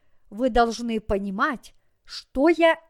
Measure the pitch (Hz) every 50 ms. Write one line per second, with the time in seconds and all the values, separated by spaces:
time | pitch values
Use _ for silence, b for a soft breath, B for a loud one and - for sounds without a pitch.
0 | _ _ _ _ _ _ 202 202 254 262 214 240 233 233 220 220 240 233 226 214
1 | 214 - 220 196 196 202 190 202 269 311 262 - - - _ _ _ _ _ _
2 | _ - - - - _ - 254 277 339 339 320 330 330 320 320 -